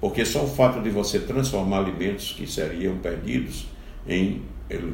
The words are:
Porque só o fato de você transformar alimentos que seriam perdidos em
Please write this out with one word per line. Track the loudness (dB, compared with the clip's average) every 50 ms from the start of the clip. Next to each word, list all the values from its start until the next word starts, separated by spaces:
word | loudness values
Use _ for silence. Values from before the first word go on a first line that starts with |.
Porque | -2 0 2 2 0
só | 2 2 2 0
o | 2
fato | 4 6 6 6 6 4
de | 0 0
você | 2 2 2 2 0 0
transformar | 0 0 0 2 2 2 2 2 2 2 2 2
alimentos | 2 2 0 0 0 0 -2 -2 -4 -8 -8
que | -8 -8
seriam | -6 -2 -2 -2 -2 -2 -2 -2 0 -2 -2
perdidos | -2 -4 -4 -4 -2 0 0 0 0 -2 -4 -6 -8 -10 -12 -14 -14 -14 -14 -10 -4
em | 0 2 2 4 2 2 -2 -6 -8 -10 -10 -8 -6 -6 -4 -4 -4